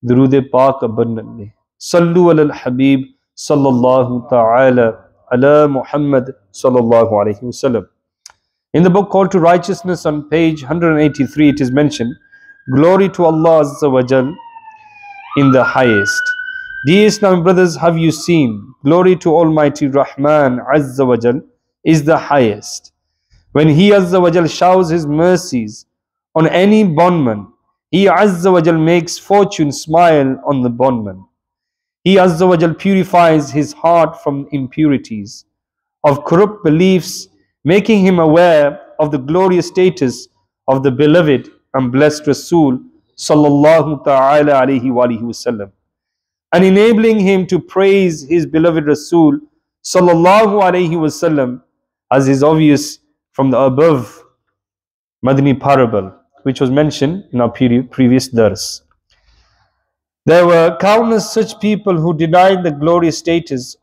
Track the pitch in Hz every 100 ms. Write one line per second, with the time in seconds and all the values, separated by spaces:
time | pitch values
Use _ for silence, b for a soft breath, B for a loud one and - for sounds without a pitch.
0 | 120 123 135 139 139 131 135 135 120 110
1 | 117 113 110 117 104 _ _ _ - 175
2 | 170 170 175 160 151 - - 127 135 139
3 | 135 _ _ _ - 147 139 123 127 127
4 | 123 123 - 123 113 120 131 123 117 113
5 | _ _ _ 127 139 147 151 135 120 143
6 | 147 135 120 - _ - 135 123 117 117
7 | 113 104 104 104 123 117 139 117 92 _
8 | _ _ - _ _ _ _ 151 180 180
9 | 202 190 196 190 165 175 170 185 185 175
10 | 165 151 143 156 165 156 127 160 170 156
11 | 151 - 127 - 151 143 131 131 147 -
12 | 117 147 b b b b - 131 160 190
13 | 196 - 170 160 160 160 147 139 147 127
14 | 127 131 131 175 - - - - _ _
15 | - - - - 139 127 120 135 131 104
16 | - - - - - - - - 120 185
17 | 214 208 202 180 170 185 180 151 165 165
18 | 165 151 - 170 131 107 101 - 139 170
19 | 185 180 180 160 165 156 147 143 143 135
20 | 131 - 143 151 139 123 113 147 135 127
21 | 131 120 117 127 - _ _ _ - 160
22 | 143 160 - 147 120 104 - - _ _
23 | _ _ _ _ _ 139 156 147 202 202
24 | 180 185 175 165 160 - 175 185 175 175
25 | 151 151 170 180 - 127 107 104 _ _
26 | _ _ _ - 160 165 196 214 208 151
27 | 175 180 131 107 98 _ _ _ _ 165
28 | 196 170 208 180 180 180 165 165 156 175
29 | 165 - - 202 196 - 151 131 - 160
30 | 175 156 135 131 - 139 123 120 131 123
31 | 104 95 92 _ _ _ _ _ _ _
32 | 175 196 185 160 185 175 170 160 196 196
33 | 180 175 170 160 135 131 143 - 165 170
34 | 156 156 - 139 143 147 127 143 156 135
35 | - 110 101 - _ _ _ _ _ _
36 | 151 139 - 170 202 208 160 151 185 185
37 | - - - _ _ _ 135 190 208 214
38 | 190 180 160 156 175 160 147 139 - -
39 | 151 147 131 170 185 180 170 185 185 185
40 | 135 113 - _ _ _ - 135 135 120
41 | 147 160 160 131 - _ _ 135 127 127
42 | 147 147 - 131 - 175 147 127 - _
43 | _ _ - 151 147 143 147 165 151 147
44 | - 135 135 147 147 139 127 135 127 120
45 | 123 113 117 113 - 113 98 _ _ _
46 | _ _ _ _ _ 170 190 190 214 220
47 | 226 220 190 190 185 180 156 - 196 196
48 | 185 160 135 170 147 156 165 180 147 143
49 | - 170 156 143 - _ _ _ - 185
50 | 180 170 170 202 220 208 190 180 180 170
51 | 156 147 170 151 127 123 _ _ _ _
52 | _ 131 135 135 143 160 151 143 - -
53 | _ _ _ - 135 120 135 127 160 143
54 | 113 - _ _ _ _ _ _ _ _
55 | _ _ 123 135 139 135 139 139 120 107
56 | 95 - _ _ - 131 135 135 151 -
57 | 143 180 - 127 120 - 127 120 123 -
58 | 127 127 127 117 110 98 - - _ _
59 | _ _ _ _ _ _ _ _ _ _
60 | _ _ - 165 175 170 165 180 190 214
61 | 233 226 - - 220 - 208 208 208 180
62 | 160 160 165 175 185 190 175 143 156 175
63 | 170 151 - 170 160 135 123 -